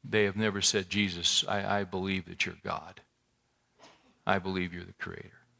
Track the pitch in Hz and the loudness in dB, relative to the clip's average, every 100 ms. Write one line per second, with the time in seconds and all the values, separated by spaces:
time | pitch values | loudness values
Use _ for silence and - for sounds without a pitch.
0 | - 110 101 98 110 98 - 107 90 98 | 2 4 4 4 0 2 2 2 0 2
1 | 101 87 85 - - 101 98 101 95 98 | 2 2 2 2 2 0 2 0 0 -2
2 | 95 95 85 - - 85 - 80 82 - | -2 -2 -4 -4 -4 -4 -6 -6 -6 -18
3 | - _ _ _ _ _ _ _ - - | -20 _ _ _ _ _ _ _ -20 -20
4 | _ _ - 95 92 95 90 87 90 - | _ _ 0 0 0 -2 -2 -6 -12 -10
5 | - - - - _ _ | -10 -10 -16 -20 _ _